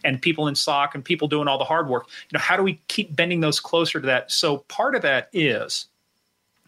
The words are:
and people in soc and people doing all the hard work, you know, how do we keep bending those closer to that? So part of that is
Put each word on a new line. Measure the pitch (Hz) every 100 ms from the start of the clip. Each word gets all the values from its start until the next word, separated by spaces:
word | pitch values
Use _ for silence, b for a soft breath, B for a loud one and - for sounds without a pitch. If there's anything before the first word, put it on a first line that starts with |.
and | 147 127
people | 170 156 151
in | 135
soc | - 143 143 147
and | 131
people | 170 151
doing | 151 143
all | 135
the |
hard | 135 160 147
work, | 123 - B B
you | 151
know, |
how | - 185
do |
we | 196 160 -
keep | - 202 147
bending | 170 175
those | 156 143
closer | - 170 160 156
to | 131
that? | 127 -
So | - 160 139 -
part | - 247 254
of |
that | 160 131 -
is | 190 151 107 - - - _ _ _ _ _ _ _